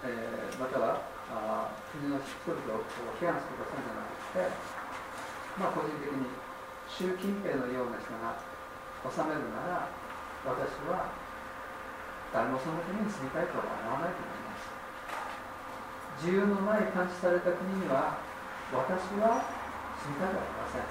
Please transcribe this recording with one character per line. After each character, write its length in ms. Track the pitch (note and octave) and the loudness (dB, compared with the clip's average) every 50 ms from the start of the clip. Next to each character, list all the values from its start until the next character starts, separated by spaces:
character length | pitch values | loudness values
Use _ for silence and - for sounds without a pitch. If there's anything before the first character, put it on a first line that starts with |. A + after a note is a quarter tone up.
| - | -2
え 480 | B2+ A#2 A2+ A2+ A#2 A2+ A2+ A2 - | -2 -2 -2 -2 -2 -2 -2 -4 -4
ー、 80 | - - | -2 -2
ま 80 | B2+ - | -2 2
た 120 | - - | 4 4
は、 200 | A2+ - - - - - - - - - | 6 6 4 2 0 -4 -8 -8 -8 -6
あ 400 | - A2 G#2+ A2 A2+ A2+ A2+ - | -4 -2 0 2 2 2 0 -2
ー、 240 | - - - - - | -2 -6 -8 -8 -6
国 160 | D3+ C#3+ C#3+ | -2 0 2
の 80 | C#3+ C3+ | 2 2
人 320 | - - - - - F3 | 0 -2 -6 -4 -2 -2
々 80 | E3 - - A2+ A2 | -2 0 0 0 0
を 80 | G#2+ A2 | 0 -2
こ 240 | - - - A#2+ A#2 | -2 -4 -4 -4 -4
う 160 | A2 - F3 | -2 2 4
批 80 | E3+ | 4
判 80 | E3+ - | 4 2
す 80 | - - | 0 -4
る 160 | - - - | -4 -4 -4
こ 80 | - | -4
と 80 | - - | -4 -4
は 0 | |
そ 0 | |
う 80 | A#2+ A#2+ | -4 -4
じ 80 | A2+ | -4
ゃ 480 | - - - - - - - - - - | -4 -4 -6 -6 -6 -8 -2 2 2 2
な 80 | - | 2
く 0 | |
て、 80 | - - - - - - - - - - - - - - - - - - - - - | 2 -2 -6 -6 -6 -6 -6 -6 -6 -6 -6 -6 -6 -6 -6 -6 -6 -6 -6 -6 -2
ま 160 | G3 F#3+ F3 | 0 2 2
あ、 0 | |
個 160 | - D#3 D3+ D3+ | 2 2 0 0
人 80 | D3+ C#3+ C#3+ | 0 -2 -2
的 80 | C#3+ | 0
に 160 | C#3+ C3+ B2+ B2 - - - - - - - - - - - - | 0 0 0 0 -2 -6 -8 -8 -10 -10 -10 -10 -10 -10 -10 -8
習 240 | - - F#3 F3+ F#3 F#3 | -4 0 0 2 2 2
近 220 | - G3 G3+ - | 2 0 0 2
平 160 | - F3 C#3+ | 0 0 2
の 120 | C3 B2+ B2 | 2 2 2
よ 160 | B2+ B2+ B2 A2+ | 2 0 0 0
う 80 | A2+ | -2
な 0 | A2 - | -4 -4
人 80 | - A#2 A2+ | -6 -6 -2
が 160 | - - - - - - - - - - - - - - - - - - | -2 -2 -2 -2 -6 -8 -8 -8 -10 -10 -10 -10 -10 -10 -10 -6 -4 -2
治 80 | - E3 D#3 D#3 | 2 2 2 4
め 40 | D3+ | 4
る 120 | D3+ B2+ A2+ A2 | 2 0 -2 -2
な 320 | - - F3 F3+ - - - | -2 0 0 0 0 0 -2
ら、 0 | - - - - - - - - - - - | -4 -6 -8 -8 -8 -8 -8 -8 -8 -4 -2
私 320 | - - - - - - - - - | 0 0 2 0 0 -2 -2 0 0
は 160 | F3 F#3 - - - - - - - - - - - - - - - - - - - - - - - - - - - | 2 2 2 0 -2 -6 -8 -8 -8 -8 -8 -8 -8 -8 -8 -8 -8 -8 -8 -8 -8 -8 -8 -8 -8 -8 -8 0 2
誰 160 | - - - | 4 4 4
も 80 | - - | 2 2
そ 80 | - D#3+ | 0 0
の 160 | D#3+ E3 E3+ | 0 0 0
国 160 | F3+ F#3 G#3+ | 0 2 2
に 80 | G#3+ - | 2 2
住 160 | - - C3+ | 0 0 -2
み 80 | C3 | -2
た 120 | - D#3+ - | 2 2 0
い 40 | - | 2
と 100 | - A#2+ | 2 0
は 40 | A2 | 0
思 320 | - - - - A2+ - | 0 0 -2 0 0 0
わ 80 | - E3 | 2 2
な 80 | F3 | 0
い 40 | F3+ | 0
と 40 | - | -2
思 80 | - - | -4 -6
い 160 | - - - | -6 -6 -6
ま 160 | - - - | -8 -8 -8
す。 1700 | - - - - - - - - - - - - - - - - - - - - - - - - - - - - - - - C3+ D3+ F3 | -8 -8 -8 -8 -8 -8 -10 -10 -8 -6 -4 -4 -4 -4 -6 -6 -8 -8 -8 -8 -8 -8 -8 -8 -8 -8 -8 -8 -8 -8 -6 -2 2 4
自 80 | F#3 | 6
由 120 | G3 G3+ G3+ | 6 6 6
の 200 | G3+ G3 F#3+ G#3 | 6 4 4 4
な 160 | G#3+ G#3 G3 | 6 4 4
い 80 | F3+ | 4
監 160 | - F#3 F3+ F3+ | 4 2 2 2
視 80 | - - - | 0 2 4
さ 80 | F3+ | 6
れ 80 | F3 F3+ | 6 8
た 120 | - F3+ | 6 4
国 120 | E3+ - F#3 F#3+ F#3+ F#3+ | 4 4 2 0 0 0
に 80 | F3+ D3+ | 2 4
は、 320 | C3+ C3 B2+ A#2+ B2 - - - - - - - - - - - C3+ | 4 4 4 4 2 0 -4 -6 -8 -8 -8 -8 -8 -8 -6 -2 0
私 400 | C3 C3 - F#3 - - F#3 G3+ G3+ G#3+ | 2 2 4 2 2 0 0 4 6 8
は 160 | A3+ A#3 C4+ - - - - - - - - - - - - - | 8 8 8 4 2 -2 -4 -4 -4 -6 -6 -6 -6 -6 -4 -4
住 80 | C#3+ | -4
み 80 | C#3+ D3 | 0 2
た 80 | F3+ F#3+ | 2 2
く 80 | F#3+ | 4
あ 80 | - - | 2 0
り 80 | - | 0
ま 160 | - - - - | -2 -2 -2 -2
せ 120 | - - | -2 -2
ん。 40 | - - | -2 -2